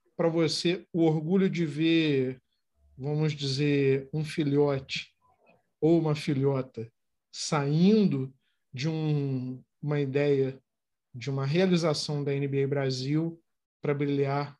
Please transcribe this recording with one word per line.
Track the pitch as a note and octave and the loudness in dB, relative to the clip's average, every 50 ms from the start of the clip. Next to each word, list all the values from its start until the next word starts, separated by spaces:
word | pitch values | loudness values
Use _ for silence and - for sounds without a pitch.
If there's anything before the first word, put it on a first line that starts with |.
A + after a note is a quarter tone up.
| _ _ _ | _ _ _
pra | - E3 E3 | 0 0 2
você | E3 E3 D#3+ D3+ - - - E3+ F3+ - - _ | 2 2 2 0 0 0 -2 -2 -2 -2 -6 _
o | - E3 E3 | 0 2 2
orgulho | D#3+ D#3 D#3+ D3+ E3 F#3+ G3 F#3+ F#3 | 2 2 0 0 0 2 2 2 2
de | D3+ E3+ E3 | 0 -2 -2
ver, | D3 C#3 D3+ E3 E3 E3 E3 D#3+ D3+ C#3 C3 B2+ C3 C3 - _ _ _ _ _ _ _ _ _ _ _ | -2 -2 0 0 2 2 2 2 2 2 0 0 -2 -4 -8 _ _ _ _ _ _ _ _ _ _ _
vamos | B2 C3 D3 D3+ D3+ D#3 D3+ | -10 -6 -4 -2 0 0 0
dizer, | D3 C#3+ C#3+ C3+ C3 C#3+ D3 D3 C#3+ C#3+ C#3 C3+ C3+ C3+ C3+ - - | -2 -2 -4 -4 -2 0 0 2 2 4 4 2 2 0 -2 -4 -6
um | D#3 D3+ | -6 -6
filhote | D#3 - E3+ D3+ C#3+ C#3+ C#3+ D3 C#3+ C#3 C3+ C3+ - - - - - _ _ _ _ _ _ _ _ _ _ _ _ _ _ | -4 -4 -2 0 2 2 2 2 2 0 -2 -4 -8 -10 -10 -10 -14 _ _ _ _ _ _ _ _ _ _ _ _ _ _
ou | D3+ D#3+ E3+ D#3+ | 2 4 4 4
uma | D#3+ D3+ D3 | 2 0 -2
filhota | D3+ - D#3+ C#3+ C3 C#3 C#3 C#3 C3 B2 - - A2+ A#2 - _ _ _ _ _ _ _ _ | -2 -2 -2 -2 0 0 0 0 -2 -4 -6 -10 -12 -12 -12 _ _ _ _ _ _ _ _
saindo | - - - - E3 D3 C#3 C#3+ D3+ E3 F3+ G3+ A3 G#3+ G3 D#3 C#3 C3 C3 C3 - _ _ _ _ _ _ _ | -14 -12 -6 -2 -2 -2 0 0 2 4 6 6 6 6 4 4 2 -2 -4 -6 -10 _ _ _ _ _ _ _
de | C3 B2 C#3+ E3 | -10 -6 -4 -4
um, | D#3+ D#3 D#3 D3+ D3 C#3+ C#3 C#3 C3 B2+ B2+ B2+ C3 B2+ - _ _ _ | -4 -2 -2 0 0 0 -2 -2 -4 -4 -6 -8 -10 -12 -16 _ _ _
uma | D3 D3 D3 D3 | -6 -4 -2 -2
ideia, | C#3+ C3 C3 C#3+ C#3+ D3 C#3 C3+ C3+ C3 C3+ - _ _ _ _ _ _ _ _ _ _ - | -2 0 0 2 2 2 2 2 0 -2 -4 -10 _ _ _ _ _ _ _ _ _ _ -18
de | A#2+ - C#3 | -10 -6 -6
uma | C3+ C3+ C#3 | -4 -2 -2
realização | C#3 D#3 F3+ F#3+ F#3 F3+ D#3+ E3+ D#3 D3 - - D#3 D3 C#3+ C#3 | 0 2 2 2 4 2 2 2 0 0 -2 -4 -4 -4 -4 -2
da | C#3+ C#3 | -2 -2
N | C#3 C#3+ C3+ | -2 -2 -2
B | C#3 C#3 C#3 | 0 -2 0
A | C3+ | 0
Brasil | C#3 C#3 C3+ C3 C3 B2+ C3 C#3 D3+ D#3 E3 E3 E3 - _ _ _ _ _ _ _ _ | 0 -2 -2 -2 -4 -4 -2 -2 -2 0 -2 -2 -6 -10 _ _ _ _ _ _ _ _
pra | - D3+ C#3+ | -4 -4 -2
brilhar | C#3 D3 C#3+ C#3+ C#3 C#3 C3+ C#3 C#3+ D3 D3 - | -2 -2 -2 0 0 0 0 -2 -4 -4 -6 -12